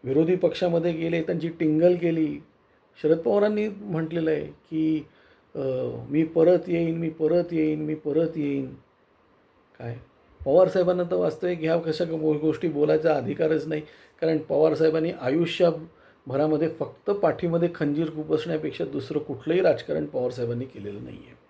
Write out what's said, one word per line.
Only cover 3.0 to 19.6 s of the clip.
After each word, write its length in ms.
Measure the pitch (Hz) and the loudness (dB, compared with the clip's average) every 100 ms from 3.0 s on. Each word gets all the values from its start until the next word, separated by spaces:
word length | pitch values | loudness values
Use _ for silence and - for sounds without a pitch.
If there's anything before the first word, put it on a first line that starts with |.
शरद 160 | 151 165 | 2 2
पवारांनी 500 | 165 202 208 208 214 | 2 2 2 0 -4
म्हटलेलं 600 | 196 208 165 160 170 160 | -6 -6 -4 -2 -2 0
आहे 160 | 151 - | -2 -4
की, 600 | - _ 160 156 156 143 _ _ _ _ | -14 _ -2 0 -2 -4 _ _ _ _
अ, 40 | - 135 127 123 120 120 | -6 -4 -2 -4 -6 -2
"मी 160 | 143 | 0
परत 340 | 160 165 160 180 175 | 2 4 6 4 2
येईन, 320 | 170 170 165 | -2 0 -2
मी 120 | 165 | -4
परत 340 | 160 156 175 170 | -2 2 2 0
येईन, 280 | 170 156 151 | 0 0 0
मी 140 | 151 | -4
परत 340 | 151 151 147 160 160 | -6 -2 0 0 -2
येईन." 380 | 143 139 131 135 _ _ _ _ _ _ _ _ _ _ | -4 -4 -6 -12 _ _ _ _ _ _ _ _ _ _
काय, 180 | 120 117 - _ _ _ | -12 -12 -16 _ _ _
पवारसाहेबांना 580 | - 156 185 190 175 180 | 2 4 6 4 2 0
तर 120 | 175 | 0
वास्तविक 440 | 180 170 156 180 170 | 0 -2 -2 -4 -2
ह्या 180 | 160 165 | 0 0
कशा 260 | 165 156 | 0 -2
गो-, 340 | 165 160 156 151 | -2 0 0 2
गोष्टी 300 | 156 151 170 | 0 0 -2
बोलायचा 480 | 147 151 156 160 147 | 0 2 4 2 0
अधिकारच 500 | 123 147 160 156 151 | -2 -2 0 0 -2
नाही, 140 | 151 151 - - _ | -8 -8 -20 -20 _
कारण 180 | 165 156 | 0 0
पवारसाहेबांनी 720 | 156 - 156 151 160 160 165 | 0 2 4 4 2 2 -2
आयुष्यभरामध्ये 1600 | - 123 151 170 - 175 156 160 _ - _ - 135 156 151 160 | -2 -2 0 0 4 2 2 -10 _ -20 _ -6 0 2 2 0
फक्त 420 | - 143 - - | -2 -10 -6 -4
पाठीमध्ये 580 | 202 165 - 175 170 170 | 0 0 0 0 0 0
खंजीर 340 | 170 147 147 160 | 0 -2 0 -2
खुपसण्यापेक्षा 760 | 156 156 156 156 160 156 - | -4 -2 -2 0 -4 -4 -6
दुसरं 340 | - 143 123 151 | -6 -6 -4 -4
कुठलंही 420 | - 120 156 175 | -4 -8 -2 2